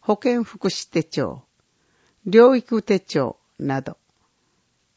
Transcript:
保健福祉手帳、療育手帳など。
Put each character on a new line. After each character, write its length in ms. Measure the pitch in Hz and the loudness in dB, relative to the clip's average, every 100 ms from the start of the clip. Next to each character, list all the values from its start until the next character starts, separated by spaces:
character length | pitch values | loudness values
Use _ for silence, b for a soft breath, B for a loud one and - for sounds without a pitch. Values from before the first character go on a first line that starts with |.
保 160 | - 208 | -4 -2
健 260 | 240 240 | 0 -2
福 260 | 214 208 190 | -4 -6 -6
祉 220 | - - | -6 -6
手 140 | 170 | -6
帳、 400 | - - 104 135 _ _ _ _ _ _ _ _ 190 | -4 -4 -6 -8 _ _ _ _ _ _ _ _ 2
療 300 | 220 247 254 | 6 6 4
育 260 | - 220 | -2 -6
手 160 | - 190 | -2 -2
帳 380 | - 147 127 - _ - | -2 -4 -4 -6 _ -10
な 200 | 143 135 | -6 -6
ど。 160 | 135 - _ _ _ _ _ _ _ _ _ | -6 -16 _ _ _ _ _ _ _ _ _